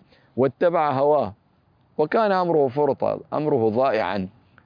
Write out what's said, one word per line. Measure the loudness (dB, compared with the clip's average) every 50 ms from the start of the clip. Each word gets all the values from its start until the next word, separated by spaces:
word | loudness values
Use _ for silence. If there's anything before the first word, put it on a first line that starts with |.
| _ _ _ _ _ _ -2
واتبع | -2 0 0 0 0 -2 0 0 0 0 0
هواه | 0 0 2 2 2 2 0 -2 -6 _ _ _ _ _ _ _ _ _ _ _ _
وكان | -4 -2 0 0 0 2 2
أمره | 2 0 0 2 2 2 2
فرطاً"، | 2 0 0 0 0 0 0 -2 -4 -4 -4 -8 -6 -6
أمره | -4 -2 0 0 2 2 2
ضائعاً، | 2 2 0 0 0 0 -2 -2 -4 -4 -6 -8 -10 _ _ _ _ _ _